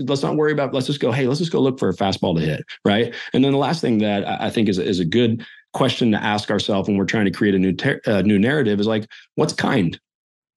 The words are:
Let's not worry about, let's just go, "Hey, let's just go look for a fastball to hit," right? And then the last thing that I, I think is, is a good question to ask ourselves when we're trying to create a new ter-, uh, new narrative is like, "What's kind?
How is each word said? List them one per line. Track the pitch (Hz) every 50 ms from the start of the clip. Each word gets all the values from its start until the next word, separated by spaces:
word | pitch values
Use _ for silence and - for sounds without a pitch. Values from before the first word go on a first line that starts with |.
| 139 123
Let's | 139 135 -
not | - - 151
worry | 151 151 151
about, | 147 139 127 123
let's | 135 127 -
just | 147 143
go, | - 127
"Hey, | 117 139 139 120
let's | 131 147
just | 180 165
go | - 147
look | 131 135 131 -
for | - 98
a | 90
fastball | - 101 98 95 95 - 98 87
to | 82 80
hit," | 78 73 62 - - - - -
right? | - 101 107 120 113 - - - -
And | - - 131
then | 139
the | 139 139
last | 143 131 160 160
thing | - 143 117 107
that | 107 107 104 101 98 -
I, | 98 - - 107
I |
think | - - 110 101
is, | 98 90
is | 87 - 101 90
a | 92
good | 82 82 113 123 117 113 113 - - - - - _ -
question | - 139 131 - - 131 117
to | 107 -
ask | - 110 104 104 101 -
ourselves | 107 101 - - 107 98 95 -
when | 104 98
we're | 98
trying | 87 - 113 104
to | 98
create | 85 - 113 104 98
a | 95
new | 92 95 90
ter-, | 87 - 135 143 - - -
uh, | 110 98 92
new | 104 107 98
narrative | 98 120 143 156 135 107 104 101
is | 104 110
like, | 110 110 107 - - - - _ -
"What's | - 151 160 156
kind? | - - - 147 127 92 82 - - _ _ _ _ _ _ _ _ _ _ _